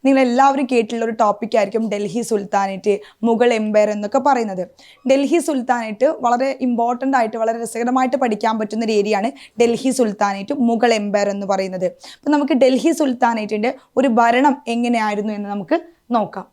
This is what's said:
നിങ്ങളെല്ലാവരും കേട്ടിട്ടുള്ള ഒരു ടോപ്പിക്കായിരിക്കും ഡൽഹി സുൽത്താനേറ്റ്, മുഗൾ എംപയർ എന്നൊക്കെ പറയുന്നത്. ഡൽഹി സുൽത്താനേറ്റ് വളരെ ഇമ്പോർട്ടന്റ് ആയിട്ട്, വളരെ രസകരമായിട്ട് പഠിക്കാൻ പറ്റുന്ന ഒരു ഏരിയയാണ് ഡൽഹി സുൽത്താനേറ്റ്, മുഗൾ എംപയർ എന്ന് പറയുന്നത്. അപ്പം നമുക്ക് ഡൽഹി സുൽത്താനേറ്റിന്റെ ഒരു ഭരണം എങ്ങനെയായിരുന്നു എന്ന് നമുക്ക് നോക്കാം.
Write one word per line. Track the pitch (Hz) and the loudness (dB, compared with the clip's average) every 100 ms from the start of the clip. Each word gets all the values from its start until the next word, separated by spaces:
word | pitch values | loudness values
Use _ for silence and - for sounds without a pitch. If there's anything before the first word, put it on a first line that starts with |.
| 269 | 4
നിങ്ങളെല്ലാവരും | 269 254 240 277 269 262 | 4 4 4 4 2 0
കേട്ടിട്ടുള്ള | 247 226 233 226 | 0 0 -4 -4
ഒരു | 220 | 0
ടോപ്പിക്കായിരിക്കും | 214 202 214 226 196 226 226 | 0 0 -2 0 0 -2 -4
ഡൽഹി | 208 208 202 233 | -4 -4 -4 -2
സുൽത്താനേറ്റ്, | 214 196 196 196 190 208 196 - _ 233 | -4 0 -2 -2 -4 -2 -2 -4 _ -2
മുഗൾ | 220 240 226 | 2 2 2
എംപയർ | 214 214 208 214 | 2 2 2 0
എന്നൊക്കെ | 208 277 262 | -2 0 2
പറയുന്നത്. | 254 220 185 175 _ - - 254 | 0 -2 -6 -8 _ -20 -10 0
ഡൽഹി | 269 277 330 311 | 2 2 0 0
സുൽത്താനേറ്റ് | 277 233 240 220 208 269 370 240 | -4 -2 -2 -4 0 0 0 0
വളരെ | 240 269 269 254 | 0 -2 -2 -2
ഇമ്പോർട്ടന്റ് | 233 233 240 269 262 | 0 -2 -2 0 0
ആയിട്ട്, | 226 233 | 0 -2
വളരെ | 226 226 | -2 -2
രസകരമായിട്ട് | 233 226 240 262 254 262 254 | -6 -4 -2 0 0 0 0
പഠിക്കാൻ | 214 220 220 | 0 0 -2
പറ്റുന്ന | 214 214 226 | -4 -4 0
ഒരു | 214 | 0
ഏരിയയാണ് | 202 208 220 277 - - | 2 0 -2 -6 -18 0
ഡൽഹി | 233 233 262 254 | 2 2 0 2
സുൽത്താനേറ്റ്, | 233 202 202 196 196 285 233 | 0 0 -2 -2 -6 -2 0
മുഗൾ | 233 240 226 | 2 2 2
എംപയർ | 208 202 202 202 | 0 0 0 -2
എന്ന് | 196 | -2
പറയുന്നത്. | 190 190 185 180 175 - - | -2 -2 -4 -4 -6 -20 -10
അപ്പം | - 294 | -2 0
നമുക്ക് | 285 277 254 | 2 4 4
ഡൽഹി | 262 254 320 | 4 0 0
സുൽത്താനേറ്റിന്റെ | 285 247 233 226 208 214 226 262 _ - | 0 0 0 0 -4 -2 -4 -6 _ 0
ഒരു | 262 226 | 2 4
ഭരണം | 233 240 285 262 - 233 | 4 4 2 0 -4 -4
എങ്ങനെയായിരുന്നു | 240 233 214 208 208 208 | 0 0 0 -2 -4 -6
എന്ന് | 202 202 | -6 -8
നമുക്ക് | 175 330 - _ _ 240 | -2 -4 -4 _ _ -2
നോക്കാം. | 202 - 180 | -2 -8 -16